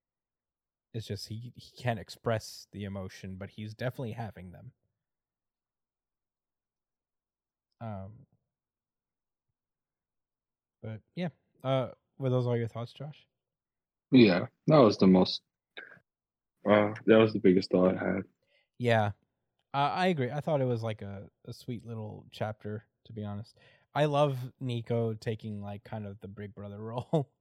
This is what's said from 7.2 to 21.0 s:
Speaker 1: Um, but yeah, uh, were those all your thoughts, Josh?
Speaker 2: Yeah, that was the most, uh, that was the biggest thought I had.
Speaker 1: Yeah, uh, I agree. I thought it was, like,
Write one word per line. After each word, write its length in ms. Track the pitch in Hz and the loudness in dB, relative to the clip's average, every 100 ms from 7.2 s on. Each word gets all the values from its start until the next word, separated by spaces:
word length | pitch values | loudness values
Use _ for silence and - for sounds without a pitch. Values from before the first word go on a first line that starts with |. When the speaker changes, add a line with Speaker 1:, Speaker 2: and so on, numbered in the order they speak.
| _ _ _ _ _ - | _ _ _ _ _ -14
Speaker 1:
Um, 320 | 113 98 98 120 - _ _ _ _ _ _ _ _ _ _ _ _ _ _ _ _ _ _ _ _ _ _ _ _ _ | -10 -10 -12 -18 -20 _ _ _ _ _ _ _ _ _ _ _ _ _ _ _ _ _ _ _ _ _ _ _ _ _
but 180 | 110 110 _ 170 | -14 -14 _ -10
yeah, 140 | 180 - _ _ | -8 -10 _ _
uh, 260 | 131 131 120 - _ - | -2 -2 -2 -10 _ -6
were 120 | 131 | 0
those 180 | 127 123 | 0 0
all 100 | 120 | -2
your 100 | 113 | -4
thoughts, 260 | 117 120 | -8 -12
Josh? 340 | - 147 - _ _ _ _ _ _ _ _ - | -14 -16 -16 _ _ _ _ _ _ _ _ 4
Speaker 2:
Yeah, 340 | 131 107 87 - _ - | 8 8 6 -2 _ 4
that 100 | 151 | 8
was 200 | 110 - | 8 6
the 80 | 95 | 6
most, 340 | 92 92 - _ _ _ - - - _ _ _ _ _ _ 101 | 6 4 -2 _ _ _ -20 -20 -20 _ _ _ _ _ _ 4
uh, 260 | 104 104 107 - | 4 4 2 6
that 120 | 110 | 6
was 160 | 110 | 6
the 60 | 107 | 4
biggest 300 | 98 92 - | 6 6 4
thought 260 | 95 92 95 | 2 4 2
I 100 | 98 | -2
had. 180 | 95 - _ _ _ _ - | -4 -6 _ _ _ _ -4
Speaker 1:
Yeah, 320 | 120 113 104 - _ _ _ _ _ | 2 2 2 -4 _ _ _ _ _
uh, 180 | 139 143 | -2 0
I 140 | 180 185 | 0 0
agree. 240 | 156 120 | 0 -2
I 80 | 147 | -4
thought 220 | 170 143 | -2 0
it 40 | 127 | 0
was, 160 | 117 | -2
like, 200 | 113 107 | -4 -8